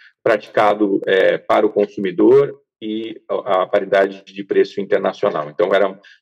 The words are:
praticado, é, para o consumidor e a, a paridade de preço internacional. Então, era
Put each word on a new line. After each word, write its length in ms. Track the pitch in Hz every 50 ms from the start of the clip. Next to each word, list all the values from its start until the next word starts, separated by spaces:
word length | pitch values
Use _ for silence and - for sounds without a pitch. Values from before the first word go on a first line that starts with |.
| - - _ _
praticado, 800 | - 113 110 104 - - - 117 110 104 104 107 107 98 98 - - -
é, 320 | 98 95 95 87 85 -
para 260 | - - 110 110 107
o 60 | 104
consumidor 920 | - 104 101 - - - 98 92 85 87 107 110 131 139 143 139 139 - _ _ _ -
e 400 | 113 107 107 110 113 113 113 - _ -
a, 360 | 101 92 - 104 95 92 92
a 40 | -
paridade 560 | - 101 95 95 98 98 98 98 98 98 -
de 200 | - - 98 98
preço 360 | - 104 98 98 98 - 101
internacional. 720 | 98 - 104 95 98 98 - - - - 82 78 76 73
Então, 240 | - - 87 92 95
era 260 | 98 101 95 92 - _ - - _